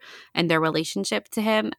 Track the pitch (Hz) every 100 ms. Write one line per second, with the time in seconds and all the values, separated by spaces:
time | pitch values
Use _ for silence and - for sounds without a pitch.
0 | - - - - 170 160 160 156 160 196
1 | 196 208 - 226 214 214 214